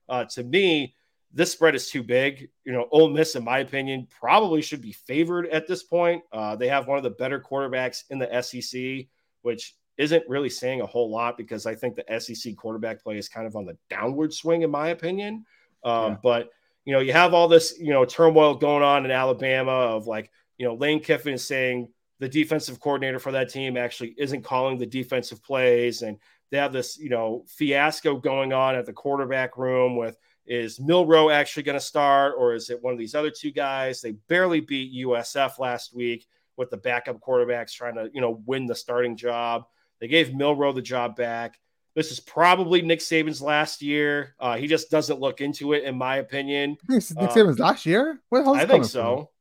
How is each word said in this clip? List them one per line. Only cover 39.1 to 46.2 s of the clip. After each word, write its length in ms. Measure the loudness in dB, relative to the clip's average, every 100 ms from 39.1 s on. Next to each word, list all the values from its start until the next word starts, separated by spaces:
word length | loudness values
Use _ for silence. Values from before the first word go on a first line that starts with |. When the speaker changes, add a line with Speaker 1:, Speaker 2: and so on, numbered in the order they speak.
| -2
Speaker 1:
job. 480 | -4 -2 -2 -4 -6 _ _ -14
They 80 | 0
gave 280 | 2 2
Milroe 380 | 0 0 2 0
the 100 | -2
job 340 | -4 -4 -4 -4
back. 420 | -6 -4 -8 _ _ _ _
This 180 | -6 -6
is 80 | -6
probably 600 | -6 2 4 4 4 2
Nick 200 | 2 0
Saban's 420 | 0 0 0 -4
last 400 | 0 0 0 -4
year. 540 | -4 0 0 -2 -6 -6
Uh, 180 | -4 -2
he 100 | 0
just 240 | 0 2
doesn't 280 | 0 0 -2
look 220 | -4 -2
into 320 | -6 -4 -2
it, 120 | -2
in 120 | -2 -4
my 200 | -2
opinion. 600 | -2